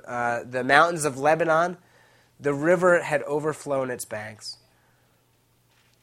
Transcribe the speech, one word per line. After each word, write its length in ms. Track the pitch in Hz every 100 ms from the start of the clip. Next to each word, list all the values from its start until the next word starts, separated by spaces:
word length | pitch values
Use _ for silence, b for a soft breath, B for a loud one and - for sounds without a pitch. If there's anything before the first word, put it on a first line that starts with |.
| -
uh, 360 | 123 120 120
the 200 | - 127
mountains 420 | 127 143 170 175 147
of 120 | 127
Lebanon, 600 | 143 160 165 160 175 180 b b b b b _
the 140 | 139
river 480 | 143 156 180 180 170
had 220 | 151 151
overflown 640 | 139 147 151 147 147 139 131
its 140 | 123
banks. 540 | - 107 107 107 - - _ _ _ _ _ _ _ _ _ _ _ _ _ _